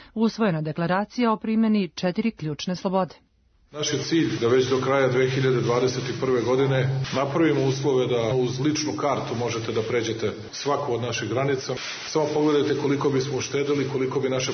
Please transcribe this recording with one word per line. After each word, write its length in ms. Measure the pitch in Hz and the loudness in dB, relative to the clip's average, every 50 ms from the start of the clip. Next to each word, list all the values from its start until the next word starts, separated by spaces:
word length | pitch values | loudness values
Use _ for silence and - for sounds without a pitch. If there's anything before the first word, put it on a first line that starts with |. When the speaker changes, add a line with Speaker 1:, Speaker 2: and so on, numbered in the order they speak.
| - - - | -20 -10 -2
Speaker 1:
Usvojena 480 | 214 226 220 - 214 226 202 165 156 | 0 0 0 2 0 0 0 2 0
deklaracija 680 | 156 156 147 - 170 165 180 196 208 - - 247 240 226 | -2 -4 -2 -2 0 0 0 0 -2 -2 -2 0 2 2
o 40 | 220 | 0
primjeni 520 | 214 - 220 220 220 226 220 214 208 190 165 | 0 -2 0 2 2 4 4 4 2 0 -2
četiri 420 | - - - 180 180 220 220 226 | -4 -2 -2 -2 0 0 -2 -2
ključne 460 | 220 - 151 156 147 - - 185 180 | -4 -4 -6 -6 -6 -4 -4 -6 -4
slobode. 380 | 170 - 196 180 190 185 - - - _ _ _ _ _ _ _ _ _ _ | -4 -2 0 0 0 0 -2 -6 -14 _ _ _ _ _ _ _ _ _ _
Speaker 2:
Naš 200 | - 147 147 - | -8 -6 -4 -2
je 60 | 147 135 | -2 -2
cilj 300 | - - 165 165 147 - - - | -2 0 2 2 2 2 0 0
da 80 | 117 117 | 2 4
već 220 | 127 131 127 120 | 4 4 4 4
do 100 | 135 127 | 2 0
kraja 280 | 127 135 135 139 135 127 | 2 2 2 4 4 4
dve 220 | 127 131 131 127 | 4 2 2 2
hiljade 300 | - 139 135 131 131 120 | 2 2 2 2 2 2
dvadeset 600 | 107 110 120 123 131 127 131 135 - 131 120 - | 2 2 2 2 2 0 0 -2 -4 -6 -4 -2
prve 220 | 135 131 127 120 | 0 0 2 2
godine 580 | 110 120 131 131 139 135 135 131 123 135 135 135 131 - - | 2 2 2 2 2 2 2 2 0 0 0 -2 -4 -2 -2
napravimo 480 | 131 139 135 - 170 165 156 143 135 135 | -2 -2 0 2 2 2 4 4 2 2
uslove 420 | 135 127 135 139 147 131 127 127 | 0 0 0 0 2 2 2 2
da 280 | 123 123 117 113 113 117 | 2 2 0 2 2 2
uz 240 | 127 127 120 107 - | 2 0 0 0 0
ličnu 320 | 139 151 151 - - 143 | 0 0 0 0 -2 -4
kartu 420 | 123 - 147 143 131 135 131 - 120 117 | -4 -2 -2 -2 -2 -2 -4 -4 -4 -4
možete 340 | 120 117 110 113 110 117 | -4 -4 -4 -4 -4 -2
da 100 | 110 113 | -2 -2
pređete 480 | 104 110 120 120 107 113 107 - - 101 90 - 104 - | -2 0 -2 -2 0 -2 -2 -2 -4 -4 -4 -6 -12 -12
svaku 420 | - - - 139 143 - - - 120 | -12 -6 -2 -2 -2 -2 -2 -2 -2
od 80 | 113 | -2
naših 260 | 123 120 110 - 113 101 | -2 -4 -4 -4 -4 -2
granica. 460 | 113 127 139 143 139 131 - - 127 127 - - - - - | -2 -2 0 0 -2 -2 -4 -6 -8 -8 -8 -10 -10 -10 -10
Samo 200 | - - 160 151 - 151 | -4 -2 -2 0 0 0
pogledajte 460 | 151 151 156 147 147 131 143 139 - | 2 2 4 4 2 2 2 0 0
koliko 280 | - 135 139 135 151 143 | 0 0 0 2 2 2
bismo 280 | 131 131 127 131 131 123 | 2 0 0 -2 -2 -4
uštedili, 500 | - - - 139 139 139 147 143 131 131 | -4 -2 -2 -2 0 0 0 0 0 -2
koliko 280 | 139 131 131 127 139 139 | -2 -2 -2 -2 0 -2
bi 80 | 127 127 | 0 0
naša 240 | 131 127 - 139 | 0 -2 -2 -4